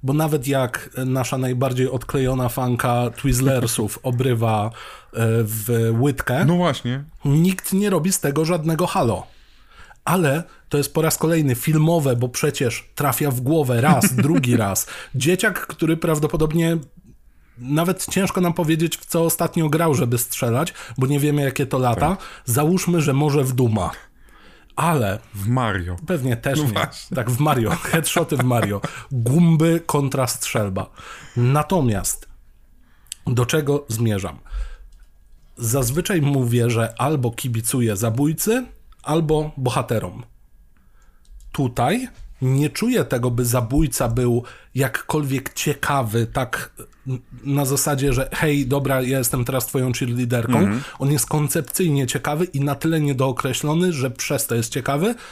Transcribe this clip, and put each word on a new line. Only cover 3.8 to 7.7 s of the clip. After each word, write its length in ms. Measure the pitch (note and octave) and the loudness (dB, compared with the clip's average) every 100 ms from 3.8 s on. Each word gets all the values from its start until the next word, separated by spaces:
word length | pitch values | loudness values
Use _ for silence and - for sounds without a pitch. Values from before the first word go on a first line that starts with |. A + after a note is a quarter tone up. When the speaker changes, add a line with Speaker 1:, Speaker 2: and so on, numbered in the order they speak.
| G#2+ - | -2 -2
Speaker 2:
<laughs> 20 | |
Speaker 1:
obrywa, 640 | C3 B2 C3+ A#2+ A2+ A2 G#2+ | -4 0 0 2 2 2 -2
e, 40 | A2+ - - - - A2+ A2+ | -6 -18 -20 -14 -2 0 2
w 480 | A2 A2 G#2+ A#2+ A2+ A2+ | 0 -2 0 0 2 2
łydkę, 440 | C#3 C#3 - B2+ | 2 0 -2 2
Speaker 2:
No 120 | C#3 F3 | 4 4
właśnie. 480 | F3 C#3 A#2+ B2+ D3 - | 2 0 -4 -6 -8 -6
Speaker 1:
nikt 480 | C#3+ C#3+ F3 F#3 - | 2 4 4 2 -2